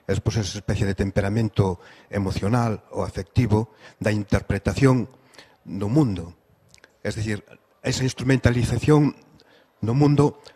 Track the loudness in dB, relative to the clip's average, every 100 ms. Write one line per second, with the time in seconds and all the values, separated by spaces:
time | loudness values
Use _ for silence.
0 | -4 -2 -2 -2 -4 -8 -6 -4 -2 -2
1 | -2 -2 -2 -2 0 0 0 -2 -12 -20
2 | _ -4 -4 -2 -2 0 -2 -4 -8 -8
3 | -8 -8 -4 -2 2 0 0 _ -20 _
4 | -2 -2 -2 -4 -2 -4 -4 2 4 4
5 | -2 -10 _ -20 -20 _ -14 -8 0 2
6 | 2 -2 -8 -16 _ _ _ _ _ _
7 | -8 -6 -6 -6 -10 -20 _ _ -6 -2
8 | -4 -2 0 2 2 2 0 0 4 4
9 | 4 -2 -14 _ _ _ _ _ -2 2
10 | 4 4 2 0 -14